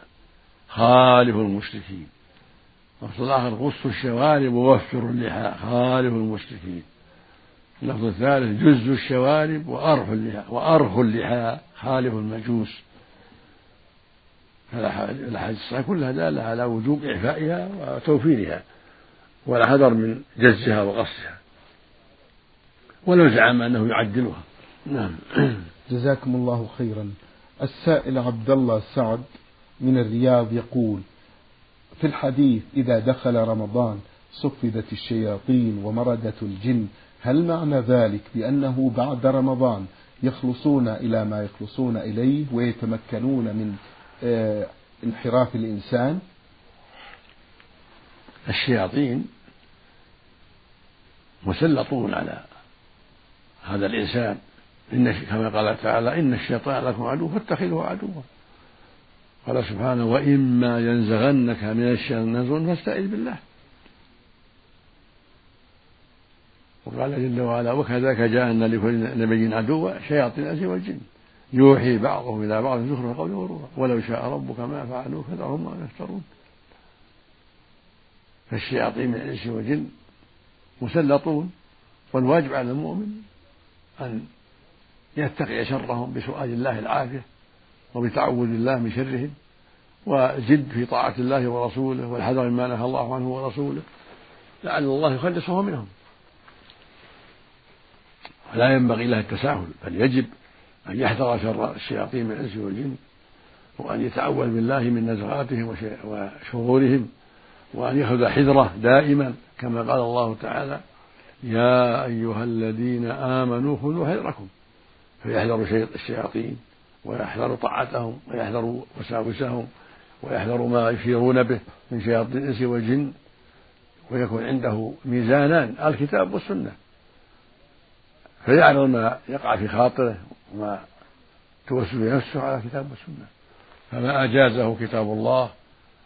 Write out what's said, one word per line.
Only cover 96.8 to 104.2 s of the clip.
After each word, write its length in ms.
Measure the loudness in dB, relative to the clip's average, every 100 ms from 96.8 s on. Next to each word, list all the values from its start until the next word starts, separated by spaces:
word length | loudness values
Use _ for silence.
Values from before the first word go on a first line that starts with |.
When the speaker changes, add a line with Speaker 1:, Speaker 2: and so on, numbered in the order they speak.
| -20 -20 -20 -20 -20 _ _ _ _ _ _ _ _ _ -20 -20 -8
Speaker 1:
ولا 200 | 0 4
ينبغي 340 | 4 4 2 0
له 120 | 0
التساهل، 480 | -2 -4 -2 -4 -6 -12 -8
بل 160 | 0
يجب 240 | 2 2 -2 -8 _ _ _ _ -10
أن 100 | -4
يحذر 400 | -2 0 0 0
شر 360 | -2 -2 -4 -6
الشياطين 500 | -8 -6 -4 -4 -4
من 60 |
الإنس 260 | -6 -8 -8
والجن، 380 | -6 -6 -6 -10 -14 _ _ _ -20 -20 -20 -14
وأن 220 | -8 -4
يتعوذ 460 | -4 -2